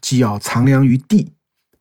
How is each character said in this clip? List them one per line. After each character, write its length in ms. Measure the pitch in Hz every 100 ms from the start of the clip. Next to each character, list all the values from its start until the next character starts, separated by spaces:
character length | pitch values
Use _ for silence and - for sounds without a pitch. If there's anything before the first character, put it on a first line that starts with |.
既 180 | - 127
要 200 | 117 104
藏 260 | - 117 131
粮 200 | 135 135
于 120 | 131
地， 340 | - 214 147 _ _ _ _ _